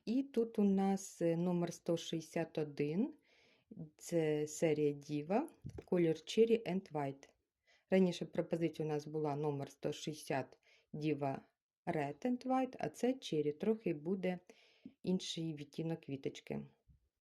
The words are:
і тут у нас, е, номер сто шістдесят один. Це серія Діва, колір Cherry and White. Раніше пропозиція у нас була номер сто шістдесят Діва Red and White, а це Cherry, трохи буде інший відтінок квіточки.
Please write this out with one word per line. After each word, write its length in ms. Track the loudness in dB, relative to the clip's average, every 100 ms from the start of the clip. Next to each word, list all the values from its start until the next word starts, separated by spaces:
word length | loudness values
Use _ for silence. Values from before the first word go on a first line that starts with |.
| -4
і 180 | -2
тут 360 | -2 0 0 2
у 40 |
нас, 580 | 4 4 4 2 -2 -2
е, 160 | 2 2
номер 360 | 2 2 0
сто 240 | -2 0 0
шістдесят 600 | 0 -6 -4 -4 -2 -2
один. 560 | -4 0 0 2 0 -4 _ _ _ _ _ -14 -14 -14
Це 500 | -2 2 2 2 0
серія 440 | 2 2 4 4
Діва, 580 | 0 -4 -4 0 0 0 -6 -14 -14 0
колір 300 | 4 4 2
Cherry 560 | 0 4 6 6 2
and 200 | -4 -4
White. 380 | -4 -4 -6 -14 _ _ _ _ _ _
Раніше 360 | 6 6 2 -4
пропозиція 600 | -4 -2 0 0 0 -2
у 40 |
нас 180 | -2 -2
була 280 | -2 -2 0
номер 360 | -2 -2 -6
сто 220 | -6 -6
шістдесят 640 | -4 -6 -8 -4 -4 -4 -10 _ _ _
Діва 480 | -6 -2 0 -2 -4 -10 _ _ _ -4
Red 400 | -2 -2 -2 -2
and 200 | -2 0
White, 300 | 0 0 -4
а 100 | -6
це 240 | -2 0
Cherry, 400 | 0 0 0 0
трохи 400 | 0 0 0 -2
буде 460 | -4 -2 -2 -2 -4 -8 -20 _ _ -20 -8
інший 500 | -2 -2 -2 -6 -6
відтінок 480 | -6 -8 -6 -4 -4
квіточки. 580 | -6 -6 -6 -8 -8 -8 -8 _ _ -20 _ _